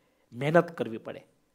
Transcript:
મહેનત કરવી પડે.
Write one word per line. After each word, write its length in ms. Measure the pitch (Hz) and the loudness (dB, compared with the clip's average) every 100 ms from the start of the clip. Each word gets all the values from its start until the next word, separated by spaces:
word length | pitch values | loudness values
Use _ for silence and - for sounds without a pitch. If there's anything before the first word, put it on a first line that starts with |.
| _ _ _ | _ _ _
મહેનત 360 | 117 143 170 170 | -6 2 4 4
કરવી 300 | - 113 110 | 0 -6 -6
પડે. 280 | - - - _ _ | -10 -14 -18 _ _